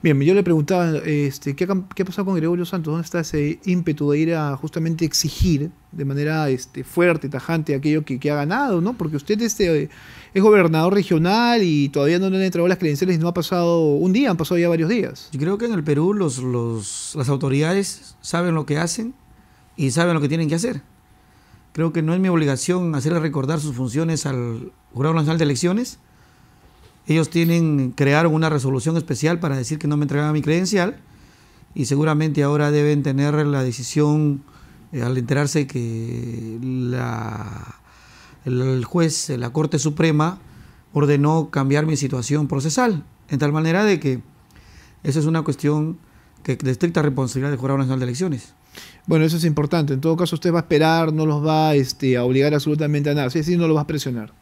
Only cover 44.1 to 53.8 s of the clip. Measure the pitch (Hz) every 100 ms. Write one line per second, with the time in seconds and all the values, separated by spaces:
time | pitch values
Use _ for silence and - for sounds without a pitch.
44.1 | 127 - - _ - - - - - 156
45.1 | 143 151 160 156 135 147 151 156 170 -
46.1 | - _ _ - 127 135 127 170 165 156
47.1 | 135 127 131 139 139 131 139 131 131 127
48.1 | 123 185 135 - _ _ - - - -
49.1 | 160 156 165 165 151 143 170 147 135 151
50.1 | 165 175 165 180 170 - 147 160 165 160
51.1 | 156 156 147 156 156 156 143 127 - 135
52.1 | 123 123 131 143 147 147 151 151 147 143
53.1 | 147 127 165 151 175 165 156